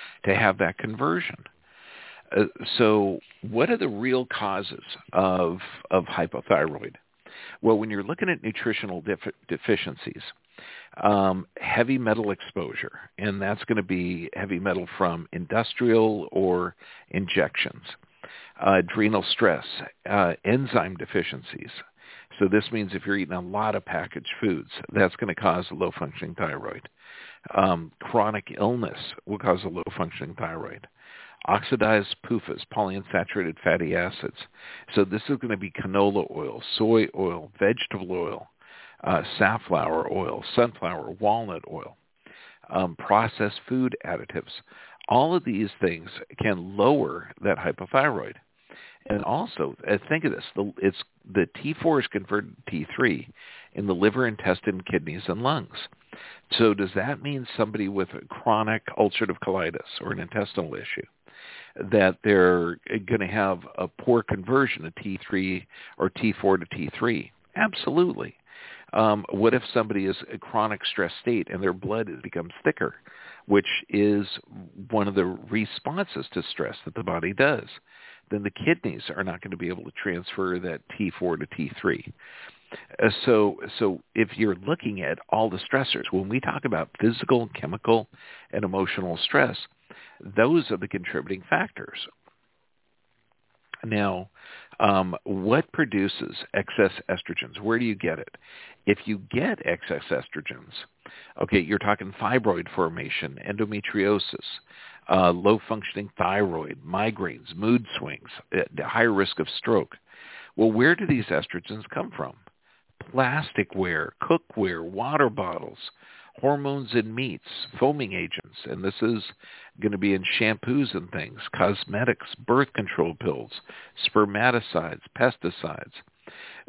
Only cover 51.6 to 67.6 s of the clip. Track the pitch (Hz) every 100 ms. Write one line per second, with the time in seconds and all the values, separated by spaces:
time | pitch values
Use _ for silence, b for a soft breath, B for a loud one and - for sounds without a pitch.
51.6 | 147 156 170 147 - 101 92 104 - -
52.6 | - 85 73 - 123 73 - B B B
53.6 | B - 101 90 104 117 123 107 95 90
54.6 | - 92 - 90 80 85 - 92 127 151
55.6 | - - - _ _ B B B _ -
56.6 | 113 101 95 98 117 151 143 139 123 -
57.6 | 107 107 98 98 92 - - - 120 107
58.6 | 110 110 - - 104 - 107 - - 95
59.6 | 82 85 - - - - 87 107 101 -
60.6 | 80 - - - - _ _ B B B
61.6 | B - 95 107 95 90 107 101 90 90
62.6 | 85 87 - 113 92 113 92 107 98 90
63.6 | 82 - 90 - - 117 - 104 92 135
64.6 | 131 - 78 - 101 95 - 95 95 90
65.6 | - B B - 95 - 113 - 98 95
66.6 | 82 - 71 - 117 104 - _ _ -